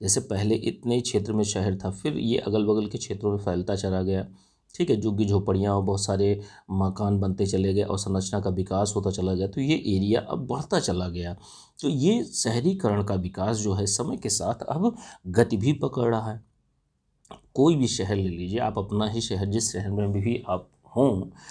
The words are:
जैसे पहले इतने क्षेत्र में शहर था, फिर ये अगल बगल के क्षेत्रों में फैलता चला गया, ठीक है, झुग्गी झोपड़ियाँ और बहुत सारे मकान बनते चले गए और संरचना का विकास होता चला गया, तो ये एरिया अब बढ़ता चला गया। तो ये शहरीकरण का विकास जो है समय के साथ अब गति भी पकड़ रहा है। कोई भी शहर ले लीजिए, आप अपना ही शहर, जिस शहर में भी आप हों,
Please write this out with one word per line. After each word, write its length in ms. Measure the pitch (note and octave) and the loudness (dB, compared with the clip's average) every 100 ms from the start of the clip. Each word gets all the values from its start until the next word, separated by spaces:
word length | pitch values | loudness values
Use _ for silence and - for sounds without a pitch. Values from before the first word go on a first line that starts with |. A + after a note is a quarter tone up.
जैसे 180 | F#2+ - | -2 0
पहले 340 | - F#2+ G#2+ | 0 0 2
इतने 460 | A2 A2+ - A#2+ B2 | 2 0 -4 0 0
क्षेत्र 320 | B2 - G2+ | 0 -2 0
में 120 | G#2+ | 0
शहर 340 | G#2 G2 G2+ F#2+ | 0 0 0 0
था, 60 | G#2 | -4
फिर 260 | G2 D3+ D3 | -4 -4 -2
ये 220 | A#2 A2 | 0 0
अगल 280 | G2+ G#2+ G#2 | 2 2 4
बगल 200 | G#2+ G#2+ | 2 0
के 120 | A#2 | -6
क्षेत्रों 320 | - G2 G#2 | -8 -4 -2
में 80 | G2+ | 0
फैलता 380 | G2+ F2+ F2+ F#2+ | 0 -2 0 -2
चला 260 | F#2+ F#2+ | 0 0
गया, 240 | F#2 F#2+ G2 - _ _ _ | 0 0 -4 -12 _ _ _
ठीक 160 | - F3 | -4 0
है, 100 | A2 | 2
झुग्गी 240 | A2 G2+ | 2 2
झोपड़ियाँ 520 | G2+ G2+ G2 G2 G2+ G2+ | 2 2 2 2 2 2
और 60 | |
बहुत 220 | F#2+ G2 | 2 0
सारे 360 | - G2 G2+ G2+ G2+ - - | 0 2 2 2 -4 -16 -4
मकान 500 | F#2+ F#2+ F#2+ G2+ G2+ | 0 0 0 0 2
बनते 260 | G2 F#2 G2 | 0 0 0
चले 280 | G2 G2 | 2 2
गए 80 | F#2+ | 2
और 160 | - F#2+ | 0 -2
संरचना 420 | F#2+ F#2+ F#2+ G#2 | -2 -2 -2 -2
का 100 | G2 | -2
विकास 420 | F#2 F#2 F#2+ G2+ G2+ | -2 -2 0 0 0
होता 140 | F#2+ | -2
चला 240 | F#2 F#2 | 0 0
गया, 120 | F#2 G2 | 0 -2
तो 140 | C3+ | -2
ये 140 | C3+ | 0
एरिया 460 | D#3+ - F#2+ G2+ A#2 | 0 2 2 2 2
अब 260 | - - B2 | 0 -6 -4
बढ़ता 340 | C3+ - F#3 | -6 -2 0
चला 280 | - F2+ F2+ | 0 -2 -2
गया। 260 | E2+ F2 F2+ - - - - | -4 -6 -8 -14 -20 -20 -6
तो 60 | C#3 | -2
ये 360 | C#3+ D#3+ A#3 | 2 2 2
शहरीकरण 800 | - - A2+ A#2 D#3+ G3 A2 G#2 | -2 -4 0 2 0 0 0 2
का 100 | G2+ | 0
विकास 420 | F#2+ F2+ F#2+ G2+ A2 | -2 -2 -2 -2 0
जो 160 | G#2 | 0
है 140 | F#2+ G2 | 0 0
समय 300 | - C3 - | -2 -4 -4
के 120 | G#2+ | -4
साथ 340 | - F2+ B2 | -2 -2 -4
अब 340 | - D#3+ A3+ A#3 - - F#2 | -4 0 0 -2 -14 -14 0
गति 300 | F#2 A#2 G#2+ | 4 4 4
भी 160 | C3 | 2
पकड़ 420 | C3 C#3 C3 A#2+ | 2 0 0 0
रहा 180 | A2+ A2 | 0 -2
है। 160 | G#2+ - _ _ _ _ _ _ _ - - _ | -8 -12 _ _ _ _ _ _ _ -20 -20 _
कोई 220 | - D3+ D#3 | 4 4 6
भी 100 | B2 | 2
शहर 300 | - F#2+ G2+ | 0 0 0
ले 120 | F#2 | 0
लीजिए, 300 | E2+ F2+ A2+ | -2 -4 -2
आप 200 | A2+ G#2 | -2 -2
अपना 300 | G2 G#2 G#2+ | -2 -2 0
ही 120 | A2+ | -2
शहर, 260 | - F#2+ G2 | -4 -2 0
जिस 260 | A2+ - | 0 -2
शहर 180 | G#2+ G2 | -4 -4
में 220 | G2+ G2+ | -2 0
भी 320 | G2+ G2 A#2+ - | 0 0 -2 -2
आप 220 | F2+ - _ - A#2+ | -4 -6 _ -4 2
हों, 240 | C3+ F#2+ - - - | 4 2 -4 -12 -20